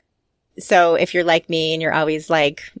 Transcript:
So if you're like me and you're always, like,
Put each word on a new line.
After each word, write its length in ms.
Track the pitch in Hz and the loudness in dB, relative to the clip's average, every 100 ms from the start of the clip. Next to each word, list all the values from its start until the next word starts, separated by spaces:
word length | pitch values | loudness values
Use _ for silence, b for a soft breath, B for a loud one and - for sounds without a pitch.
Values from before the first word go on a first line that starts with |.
| _ _ _ _ _ - | _ _ _ _ _ -12
So 360 | - 180 170 | 0 4 4
if 200 | 165 180 | 2 0
you're 100 | 180 | -2
like 240 | 170 165 - | 0 0 0
me 240 | 165 160 | -4 -2
and 80 | 160 | -2
you're 140 | 160 | -2
always, 340 | 151 156 156 156 | -2 -2 -2 -2
like, 340 | 160 143 151 - - | 0 0 -2 -16 -14